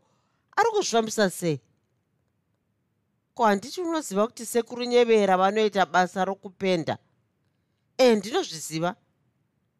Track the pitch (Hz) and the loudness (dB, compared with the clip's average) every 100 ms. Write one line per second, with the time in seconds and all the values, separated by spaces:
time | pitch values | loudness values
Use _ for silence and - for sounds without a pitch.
0 | _ _ _ _ _ - 453 415 - 226 | _ _ _ _ _ 0 0 0 0 0
1 | 220 226 196 - 170 139 - _ _ _ | 0 0 -2 0 -4 -4 -8 _ _ _
2 | _ _ _ _ _ _ _ _ _ _ | _ _ _ _ _ _ _ _ _ _
3 | _ _ _ - 226 196 254 370 339 320 | _ _ _ 0 2 2 -4 -10 -6 -6
4 | - 196 220 - 233 240 226 240 247 240 | -4 -2 -2 -4 -4 -4 -4 -8 0 2
5 | 233 226 196 185 190 214 214 190 180 175 | 4 4 4 2 2 0 -2 0 0 2
6 | 180 202 185 196 202 - 190 175 135 104 | 0 -2 -4 -6 -14 -6 -2 -2 -2 -8
7 | _ _ _ _ _ _ _ _ _ - | _ _ _ _ _ _ _ _ _ 4
8 | 254 214 190 339 339 160 - 160 170 - | 4 4 0 -4 -4 -10 -8 -4 -4 -6
9 | _ _ _ _ _ _ _ _ | _ _ _ _ _ _ _ _